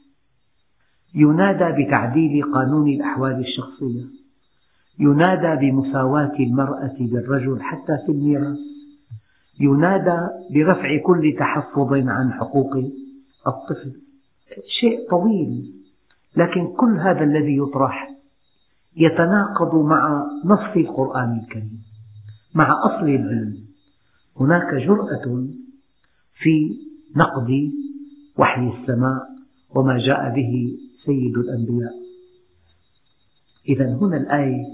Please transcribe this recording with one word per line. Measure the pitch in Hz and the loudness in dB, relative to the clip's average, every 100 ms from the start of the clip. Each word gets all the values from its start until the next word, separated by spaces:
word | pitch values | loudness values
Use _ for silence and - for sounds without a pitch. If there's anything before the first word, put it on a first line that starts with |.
| _ _ _ _ _ _ _ _ _ _ _ 147 | _ _ _ _ _ _ _ _ _ _ _ 4
ينادى | 147 160 196 175 170 143 | 4 6 4 2 0 0
بتعديل | 139 127 120 147 156 147 - | 2 2 2 2 2 2 0
قانون | 131 131 151 147 | 0 2 2 2
الأحوال | 143 - - 135 127 | 0 -2 -2 -2 -2
الشخصية، | 120 - - - 135 120 - - _ _ _ _ _ _ _ - | -6 -8 -10 -8 -6 -6 -10 -18 _ _ _ _ _ _ _ 2
ينادى | 147 147 180 175 165 147 139 | 4 6 4 4 0 2 2
بمساواة | 135 135 139 131 147 143 - | 2 0 0 0 0 0 0
المرأة | 120 127 135 139 135 127 | 0 0 -2 -4 -8 -6
بالرجل | 120 120 123 139 127 127 | -4 -4 -2 -2 -2 -4
حتى | - - - 147 - | -6 -8 -4 -4 -2
في | |
الميراث، | 143 147 143 143 - - - - _ - - _ _ _ - | -2 0 0 -2 -6 -12 -18 -20 _ -20 -20 _ _ _ 0
ينادى | 139 139 170 196 180 170 180 - - | 4 4 4 2 2 0 -4 -8 -2
برفع | 143 160 175 139 147 | 2 4 2 2 0
كل | 185 175 151 131 | 2 2 2 0
تحفظ | 139 151 - 143 127 | -2 -4 -4 -2 0
عن | 139 127 107 131 | 0 0 0 -2
حقوق | - - 139 135 135 131 - - - _ _ - | -2 -2 0 0 -2 -6 -8 -16 -20 _ _ -6
الطفل. | - - - 131 - _ _ _ _ - - - - | -6 -8 -10 -10 -16 _ _ _ _ -20 -20 -10 0
شيء | 233 233 - | 0 0 0
طويل، | 180 214 202 123 120 - - _ _ _ _ _ 165 | 0 2 0 -2 -6 -10 -18 _ _ _ _ _ 0
لكن | 170 185 165 | 2 0 -4
كل | - 247 185 | 0 2 2
هذا | 185 151 | 2 2
الذي | 147 151 147 139 | 2 2 2 0
يطرح | 139 135 131 - - - _ _ _ _ _ _ _ 165 | 0 0 -2 -2 -14 -18 _ _ _ _ _ _ _ 2
يتناقض | 160 165 170 202 202 - 160 160 | 4 4 2 2 0 -2 0 2
مع | 151 165 151 147 143 - 175 | 4 2 2 -2 -4 -4 2
نص | 202 - 175 | 2 2 0
القرآن | 165 - 131 131 120 117 | 0 -2 -2 -2 -4 -4
الكريم، | - 113 107 113 - - - - - - _ 160 | -8 -12 -12 -14 -20 -20 -20 -20 -20 -20 _ 2
مع | 135 151 - | 2 2 0
أصل | - 156 | 0 0
الدين. | 131 117 117 107 98 - _ _ _ _ _ _ - | 0 0 -2 -4 -8 -16 _ _ _ _ _ _ 0
هناك | 135 175 147 | 2 2 2
جرأة | 139 143 208 - - 127 123 135 - - - _ _ _ _ _ - | -2 2 2 0 -6 -6 -6 -6 -10 -20 -20 _ _ _ _ _ -2
في | 160 156 156 226 - - - 143 | 2 2 2 -4 -14 -20 -4 0
نقد | 170 135 117 135 147 - - - - - _ - | 2 0 -2 0 -2 -4 -10 -12 -18 -20 _ 0
وحي | - 120 123 | 0 2 -4
السماء | - - 120 131 131 - - - _ _ | -4 -2 0 0 -2 -8 -20 -20 _ _
وما | - 131 123 127 | 0 2 2 2
جاء | 127 135 127 | 0 0 -2
به | 117 123 120 - - _ 143 | -2 -2 -4 -8 -14 _ -4
سيد | 135 123 120 | -2 0 -2
الأنبياء. | 120 120 117 120 117 - - - - _ _ _ _ _ _ _ _ _ _ _ _ _ - | -4 -4 -2 -2 -4 -10 -20 -20 -20 _ _ _ _ _ _ _ _ _ _ _ _ _ -2
إذن | 131 127 120 | 0 0 0
هنا | 202 147 | 0 0
الآية: | - 147 135 127 - | -2 0 0 -2 -6